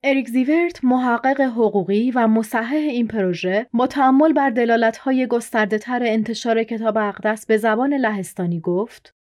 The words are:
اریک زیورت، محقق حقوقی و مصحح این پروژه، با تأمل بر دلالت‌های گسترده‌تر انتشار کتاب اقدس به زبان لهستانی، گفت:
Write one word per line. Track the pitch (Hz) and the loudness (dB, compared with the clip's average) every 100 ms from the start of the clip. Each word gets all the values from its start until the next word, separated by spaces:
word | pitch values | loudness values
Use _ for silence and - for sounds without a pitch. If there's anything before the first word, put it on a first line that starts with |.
| 277 | 0
اریک | 269 233 | 0 0
زیورت، | 247 254 320 339 - | 0 2 2 0 0
محقق | 254 254 254 233 262 277 | 0 2 2 0 0 0
حقوقی | 262 233 220 202 185 202 247 | 0 2 2 2 0 0 0
و | 247 226 | 2 2
مصحح | 220 220 233 226 302 | 2 0 -4 -2 -2
این | 302 240 226 | -2 -2 -2
پروژه، | 220 185 175 180 196 247 | -2 -2 -2 -2 -2 -2
با | 233 254 | -2 0
تأمل | 285 262 269 311 | 2 4 4 4
بر | 294 277 | 4 2
دلالت‌های | 233 233 233 226 - - 262 254 | 0 2 2 2 0 -2 0 0
گسترده‌تر | 240 - 226 214 214 226 247 | -2 -2 -2 0 -2 -4 -2
انتشار | 240 220 214 220 240 226 | 0 0 -2 -4 -2 0
کتاب | 226 233 226 214 | -2 -2 -2 0
اقدس | 208 196 214 214 - | -2 -2 -4 -4 0
به | 220 | 0
زبان | 226 214 269 | 2 0 0
لهستانی، | 285 240 202 180 - 180 170 | 0 0 -2 -8 -6 -4 -2
گفت: | 170 180 226 - _ _ | -2 -2 -4 -10 _ _